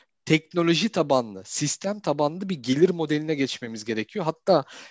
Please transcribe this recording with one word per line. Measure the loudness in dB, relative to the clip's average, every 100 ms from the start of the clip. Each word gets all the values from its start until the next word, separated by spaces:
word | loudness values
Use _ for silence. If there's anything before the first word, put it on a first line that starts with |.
| _ _ 0
teknoloji | 0 2 0 2 2 2
tabanlı, | 0 2 2 0 -8 -10
sistem | -4 -4 -2 -6 -4
tabanlı | -2 0 0 -2 -6
bir | -4
gelir | -2 4 4
modeline | 4 -2 -2 -2 -2
geçmemiz | -2 -4 -10 -10 -6
gerekiyor. | -4 -4 -4 -4
Hatta | -2 2 2 2 -10 -20